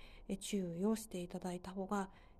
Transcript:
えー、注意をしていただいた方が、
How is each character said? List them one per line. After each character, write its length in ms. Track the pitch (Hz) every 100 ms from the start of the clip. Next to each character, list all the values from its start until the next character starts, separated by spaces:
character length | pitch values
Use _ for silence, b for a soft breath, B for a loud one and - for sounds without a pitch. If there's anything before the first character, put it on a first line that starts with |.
| B B -
え 60 |
ー、 40 | 196
注 360 | - 202 175 170
意 60 |
を 100 | 208
し 140 | 220 -
て 140 | 180
い 60 | 175
た 100 | 180
だ 160 | 180
い 60 | 180
た 100 | 185
方 160 | 190 190
が、 240 | 202 190 B B B